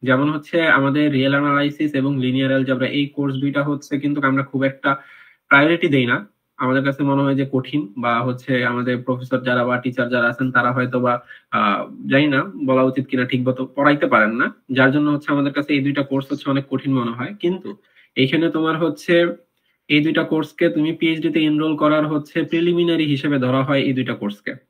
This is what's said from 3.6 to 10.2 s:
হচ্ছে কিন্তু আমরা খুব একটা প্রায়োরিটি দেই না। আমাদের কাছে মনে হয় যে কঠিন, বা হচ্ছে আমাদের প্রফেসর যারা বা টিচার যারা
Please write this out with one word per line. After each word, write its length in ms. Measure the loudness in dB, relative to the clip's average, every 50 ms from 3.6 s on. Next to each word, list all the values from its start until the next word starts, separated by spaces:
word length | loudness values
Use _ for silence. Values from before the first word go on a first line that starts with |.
| 0
হচ্ছে 360 | -2 -2 -4 -4 -6 -6 -4
কিন্তু 220 | -2 -2 -2 0
আমরা 220 | 0 0 0 0 -2
খুব 200 | -2 -2 0 0
একটা 340 | 0 -2 -2 -2 -2 -2 -2 -6 -18 -20 -20 -20 -20 _ _ _ _
প্রায়োরিটি 400 | 4 4 6 4 2 2 2 2
দেই 180 | 2 2 2
না। 280 | 2 0 -2 -4 -8 _ _ _ _ _ _
আমাদের 260 | -2 0 2 2 2
কাছে 200 | 0 -2 0 0
মনে 180 | 0 2 2
হয় 140 | 2 2 2
যে 140 | 0 -2 0
কঠিন, 420 | -2 -2 -4 -2 -4 -4 -4 -4 -8 -6
বা 220 | -2 0 0 0
হচ্ছে 460 | 0 -2 -4 -6 -4 -2 -2 0 0
আমাদের 380 | 0 -2 -2 -2 -2 -2 -4 -2
প্রফেসর 380 | -4 -4 -4 -4 -4 -4 -2
যারা 240 | 0 0 0 0 0
বা 120 | 0 -2 -2
টিচার 320 | -2 -4 -2 -2 -2 0
যারা 180 | 0 0